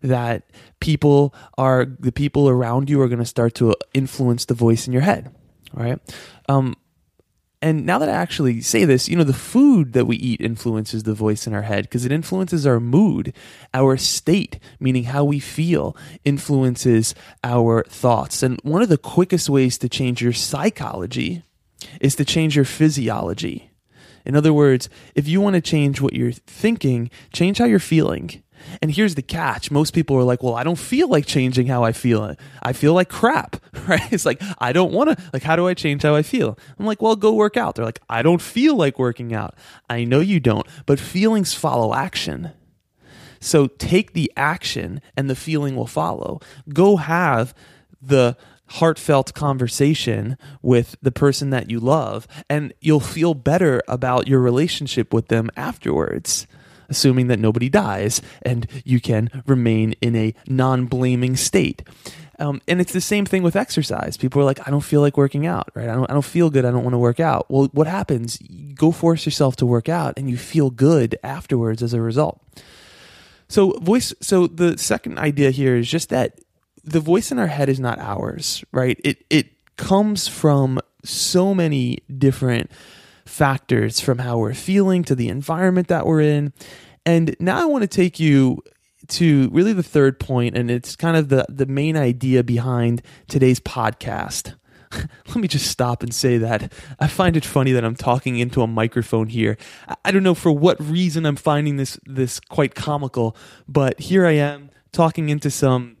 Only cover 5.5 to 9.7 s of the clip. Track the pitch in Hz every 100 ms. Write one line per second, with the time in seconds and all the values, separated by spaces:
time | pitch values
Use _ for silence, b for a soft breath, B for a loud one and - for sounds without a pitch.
5.5 | _ _ - 117 127 - B B B -
6.5 | 139 131 - _ _ _ _ _ _ _
7.5 | _ 156 156 151 180 302 185 175 - 135
8.5 | 117 - 226 180 127 - 170 151 123 -
9.5 | 240 285